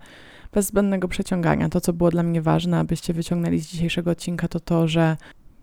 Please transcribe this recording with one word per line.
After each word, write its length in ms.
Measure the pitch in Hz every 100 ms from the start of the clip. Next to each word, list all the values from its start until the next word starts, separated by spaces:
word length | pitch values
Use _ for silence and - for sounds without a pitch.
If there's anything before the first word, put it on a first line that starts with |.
| - - - - -
bez 140 | - 202
zbędnego 420 | 208 202 190 180
przeciągania. 600 | - 196 185 165 151 160
To, 120 | 180
co 120 | -
było 180 | 170 175
dla 120 | 170
mnie 200 | 170 165
ważne, 360 | 160 160 175 170
abyście 340 | 160 165 -
wyciągnęli 460 | 165 170 175 170 170
z 80 | 156
dzisiejszego 440 | 170 170 - 170
odcinka, 380 | 170 - 175 170
to 120 | 170
to, 280 | - 170 165
że 280 | 165 165 160 - - - -